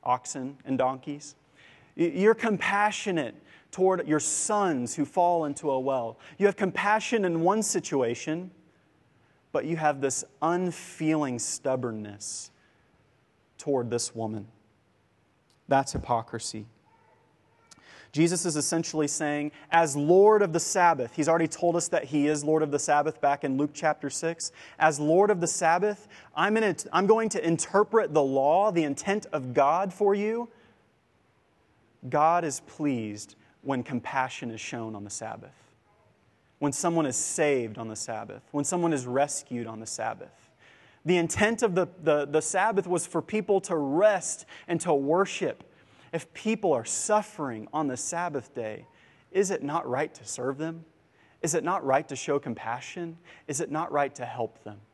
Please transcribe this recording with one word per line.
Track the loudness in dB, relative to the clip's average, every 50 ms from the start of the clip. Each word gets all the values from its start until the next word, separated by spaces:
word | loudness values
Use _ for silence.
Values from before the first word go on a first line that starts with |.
| 2
Oxen | 0 0 0 0 -8 -10 -8 -8 -10 -10 -14 -6
and | -4 0 2
donkeys. | 2 0 0 -4 -8 -10 -10 -10 -12 -18 -20 _ _ _ _ _ -20 -20 -20 -20 -20 _ _ 0
Y-, | 0 0 2
you're | 4 6 6 6
compassionate | 6 2 0 0 0 0 0 2 2 2 2 0 -2 -4 -2 0 0 -2 -2 -6 -14 -20 -20 -20 -20 _ _
toward | -2 2 4 4 4 2 2 2
your | 0 2
sons | 2 0 -2 -2 -2 0 0 2 2 2 2 0 -2 -4 -2
who | -4 -4
fall | -2 2 2 2 2 2 0 -2
into | -4 -6 -4 -2 -2
a | -2 0
well. | 0 0 -2 -2 -2 -6 -10 _ -20 -20 -6 _
You | 2
have | 2 2
compassion | 2 -2 -2 -2 0 0 2 2 2 0 0 0 0 2
in | 2 0 2
one | 2 2 2 2 0
situation, | 0 -2 -2 -2 -2 0 0 0 0 0 -4 -4 -6 -6 -6 -6 -12 -16 _ _ _ _ _ _ _ _ _ _ _ _ _ _ _ _ _ _ _
but | _ -4 -2
you | -2 -4 2
have | 2 2 2 2
this | 0 -2 -2 -2 -8 -12 _ _ 0
unfeeling | 0 0 2 0 -2 -4 -6 -14 -18 -10 -4 0 0 2 2 0 -2 -2 -6
stubbornness | -6 -6 -8 -6 _ -2 -2 0 -2 -4 -6 -6 -10 -12 -12 -14 -12 -12 -12 -12 -12 -16 _ _ _ _ _ _ _ _ _ _ _ _ _ _ _ _ _ _ _ _ _ _
toward | -4 -2 0 0 0 0
this | -2 -4 -4 -4 -6
woman. | -6 -6 -6 -6 -8 -10 -12 _ _ _ _ _ _ _ _ _ _ _ _ _ _ _ _ _ _ _ _ _ _ _ 0
That's | 2 2 2 0 -4
hypocrisy. | -8 -2 -2 -2 -2 -2 -4 -10 -10 -8 -8 -10 -12 -14 -14 _ _ _ _ _ _ _ _ _ _ _ _ _ _ _ _ _ _ _ _ -20 _ _ -20 -20 -20 -20 _
Jesus | _ 2 2 2 2 0 -2
is | -2 -2
essentially | 0 -2 0 0 -2 -2 -2 -2 -2 -2 0
saying, | -2 -2 -2 -2 -2 -2 -4 -6 -8 -10 -8 2
as | 4 4 4 4 2 -2
Lord | 4 6 8 8 10 8 8 6
of | 4 2 2
the | -2
Sabbath, | -2 0 2 4 6 6 4 4 -2 -6 -2
he's | -2 2 4
already | 4 4 2 0
told | -2 0 0 2 2
us | 0 -2 0
that | -2 -2 -2
he | 0 0 2 2 2
is | 0 0 0
Lord | 2 2 2 2
of | 0
the | 0 -2
Sabbath | 0 2 2 2 2 0 -2 0
back | 0 0 0 0 -2
in | -2 0 0
Luke | -2 -2 -2
chapter | -2 0 0 0 0 -6 -8
six. | -8 -4 -4 -4 -4 -4 -8 -12 -12 -14 -20 -20 -4 2
As | 4 4 4 4
Lord | 0 4 6 6 6 4
of | 4 2
the | 2 -2
Sabbath, | -2 0 2 2 2 2 2 -2 -2 -4 -12 -20 -20 -20 -20 -12 _
I'm | 0 0 2 2
gonna, | 2 2 0 0 -2 -6 -2 0
I'm | 2 4 6
going | 4 4 4 0
to | -2 -2 0
interpret | 0 0 0 -2 2 4 4 4 6 4 2 2 4 4
the | 4 4
law, | 4 2 2 4 4 4 4 4 4
the | 2 2 0
intent | 0 -2 -4 -2 -2 -2 -2 -2 -4 -6
of | -6 -4 0 2
God | 4 4 4 4 2 0 -2 -2
for | 2 2 2 4
you. | 2 0 -2 -2 -2 -6 -8 -12 _ _ _ _ _ _ _ _ _ _ _ _ _ _ _ _ _ _ _ _ _ _ _ _ _ _ _ _ _ -12 -2
God | 0 4 4 4 4 4 0
is | -2 -6 -6
pleased | -10 -16 -10 -4 -2 -2 -2 -2 -4 -6 -8 -10 -14 -18 -20 _ _ _ _ _ _
when | -4 -4 -4 -4
compassion | -4 -6 -6 -6 -2 -2 -2 -2 -2 -4 -10 -10 -10
is | -10 -10
shown | -10 -10 -8 -8 -8 -8 -8
on | -10 -12
the | -12
Sabbath, | -12 -10 -10 -10 -12 -12 -16 -20 _ _ _ _ _ _ _ _ _ _ _ _ _ _ _ _ _ _ _ _ _ _
when | -4 -2
someone | -2 0 -2 0 2 2 0
is | 0 -2 -2
saved | -4 -4 -2 0 2 2 2 2 0 -4 -8 -10
on | -10 -10
the | -10 -10
Sabbath, | -10 -8 -8 -10 -10 -12 -14 -18 _ _
when | -6 -4 -2
someone | -2 -2 0 0 0 0
is | 0 -2
rescued | -2 0 0 0 0 -2 -10 -10 _ -8 -8 -8 -8
on | -10 -12
the | -12 -12
Sabbath. | -10 -6 -6 -6 -6 -8 -14 -20 _ _ _ _ _ _ _ -20 -20 _ _ _ _ _ _
The | 2 2 2
intent | 2 0 0 0 0 0 2 0 0
of | 0 2
the, | 0 -2 -2 -4 -4
the, | 0 2 2 2 0
the | 0 0 0
Sabbath | 0 0 -2 0 0 2 0 0 -2 0
was | -2 -2 -2
for | -2 -4 -4
people | -4 -2 -4 -4 0 2 0 0
to | 0 0 -2
rest | -2 0 0 2 4 4 4 4 2 -2 -6 -8 -8 -12 _ -20 -20 -8 -4
and | -4 -4
to | 0 2 2
worship. | 2 4 2 4 2 2 0 0 -4 -4 -4 -4 -6 -14 -20 _ _ _ _ _ _ -20 -8
If | -8 -8 -8 -8 _
people | -6 -2 -2 -2 0 2 2
are | 2 2 0
suffering | -4 -6 -6 0 2 2 2 2 -2 -8 -8 -8 -6 -6 -8 -10 -6 -4
on | -4 -2 -2
the | -4 -4
Sabbath | -6 -6 -6 -4 -4 -4 -4 -6 -8 -8 _
day, | -8 -8 -8 -8 -10 -14 -20 _ _ _ _ _ _ _ _ 0
is | 0 2 2
it | 0 -4
not | -4 -2 -4 -4 -2 -2
right | -2 -2 -2 -4 -6
to | -16 -14
serve | -12 -10 -6 -4 -4 -4 -4
them? | -6 -8 -8 -10 -16 _ _ _ _ _ _ _ _ _ _ _
Is | -4 0 0
it | 0 0
not | 0 -2 -2 0
right | 2 2 2 2 -2
to | -10
show | -10 -4 -2 -2 -2
compassion? | -2 -4 -8 -8 -8 -8 -8 -8 -10 -14 -12 -10 -10 -10 -12 -16 _ -20 -20 -20 _ -10
Is | -6 -6
it | -6 -4
not | -4 -6 -4 -2
right | 0 0 0 0 -2
to | -8 -10
help | -10 -6 -6 -6 -6 -8 -14 _
them? | -16 -16 -16 -20 _